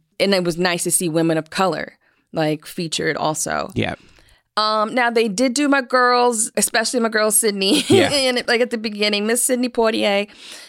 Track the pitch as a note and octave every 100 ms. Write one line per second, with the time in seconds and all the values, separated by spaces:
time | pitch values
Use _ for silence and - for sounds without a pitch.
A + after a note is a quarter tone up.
0 | _ - G3 G3 F3 E3 F3+ F3 F3 -
1 | F3+ D#3+ E3 D#3+ D#3 - F#3+ D3+ - -
2 | _ _ _ E3+ D#3 D#3 - - E3 -
3 | D#3+ D3+ D#3 D#3 - D2+ - - F#2+ -
4 | - - _ _ _ - G#3+ G#3+ G#3+ B3+
5 | A#3+ A#3 A#3 F#3+ C4 A#3+ D4 C#4 B3+ B3+
6 | B3 B3 B3 A#3 A3+ - G3+ A#3 A3+ B3+
7 | A3+ A3 G#3+ G#3 A3+ G3+ G3 C#4+ - -
8 | - C#4+ C4 B3 A3+ A#3+ A#3+ A#3 A3 G#3
9 | G#3 G#3 G#3+ A#3+ - B3+ B3 A#3+ A3+ A3
10 | G#3+ G3+ G#3 - - -